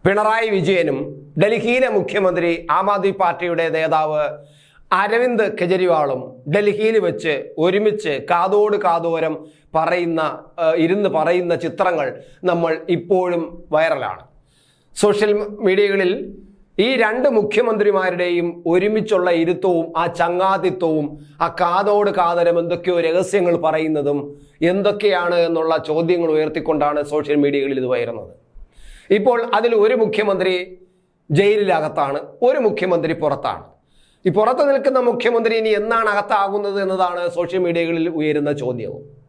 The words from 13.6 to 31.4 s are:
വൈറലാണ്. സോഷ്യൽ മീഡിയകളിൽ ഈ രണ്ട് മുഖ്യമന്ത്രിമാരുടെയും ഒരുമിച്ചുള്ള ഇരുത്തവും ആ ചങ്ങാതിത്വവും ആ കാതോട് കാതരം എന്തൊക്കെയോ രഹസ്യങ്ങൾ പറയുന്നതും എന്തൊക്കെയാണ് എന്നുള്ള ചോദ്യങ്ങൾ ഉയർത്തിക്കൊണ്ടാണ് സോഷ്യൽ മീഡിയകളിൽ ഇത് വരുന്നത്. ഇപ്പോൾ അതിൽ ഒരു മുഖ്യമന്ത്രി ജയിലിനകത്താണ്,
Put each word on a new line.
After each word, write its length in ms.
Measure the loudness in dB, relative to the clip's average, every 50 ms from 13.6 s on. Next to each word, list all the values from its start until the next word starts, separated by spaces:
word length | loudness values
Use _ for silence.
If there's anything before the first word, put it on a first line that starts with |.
| -10 -2 0
വൈറലാണ്. 500 | 2 2 2 0 -2 -2 -6 -8 -10 -16 _ _ _ _ _ _ _ _ _ _ _ _ _ -6
സോഷ്യൽ 360 | 0 2 2 2 2 2 0 0 0 -2 -6
മീഡിയകളിൽ 840 | -8 -2 0 2 2 4 2 2 2 0 0 0 -2 -4 -6 -12 -14 -18 -20 -20 -20 _ -20 _ _ -2
ഈ 180 | 0 0 2
രണ്ട് 320 | 2 2 0 0 0 0 2
മുഖ്യമന്ത്രിമാരുടെയും 1400 | 2 2 0 2 0 0 0 0 0 2 2 2 2 2 0 -2 -2 -2 -2 0 0 0 -2 -4 -6 -6 -2
ഒരുമിച്ചുള്ള 640 | 0 0 2 2 2 0 0 0 0 0 0 2 2
ഇരുത്തവും 640 | 2 2 2 0 -2 0 0 0 0 0 -2 -2 -2
ആ 100 | -2 -2
ചങ്ങാതിത്വവും 1200 | -2 0 0 0 0 0 0 0 0 0 0 0 -2 -2 0 -2 0 0 0 -2 -4 -8 -12 -20 -20 -6 -4
ആ 80 | -4 -4 -2 -2
കാതോട് 500 | 0 0 2 2 2 2 2 2 2 2
കാതരം 480 | 2 2 0 2 2 2 2 2 2 2
എന്തൊക്കെയോ 420 | 0 -2 -4 -4 -2 0 0 2
രഹസ്യങ്ങൾ 560 | 2 2 0 0 0 0 0 0 2 2 0
പറയുന്നതും 840 | 0 0 0 0 0 0 0 -2 0 0 0 -2 -2 -4 -8 -14 -18 -20 -20 _ _ 0
എന്തൊക്കെയാണ് 720 | 0 0 2 0 0 0 2 0 0 2 2 0 0 2
എന്നുള്ള 500 | 2 2 2 2 0 0 2 0 0 0
ചോദ്യങ്ങൾ 440 | -2 -2 0 2 2 2 2 2 2
ഉയർത്തിക്കൊണ്ടാണ് 720 | 2 2 0 0 -2 -4 -2 -2 0 0 2 0 0 -2 -4
സോഷ്യൽ 340 | -2 -2 -4 0 0 2
മീഡിയകളിൽ 420 | 2 2 2 2 0 -2 -2 -2 -2
ഇത് 80 | -2
വരുന്നത്. 460 | -2 -2 -2 -2 -4 -6 -10 -12 -16 -20 _ _ _ _ -20 -20 _ _ -20 -20 -20 -20 -20 -2 _
ഇപ്പോൾ 400 | 0 4 4 4 2 2 0 0 0
അതിൽ 200 | 2 2 2 2
ഒരു 200 | 4 4 4 4
മുഖ്യമന്ത്രി 840 | 2 2 0 0 0 0 0 0 0 0 0 0 -2 -4 -8 -14 -20 -20 _ _ _ _ _ _ _ _ _
ജയിലിനകത്താണ്, 920 | 0 2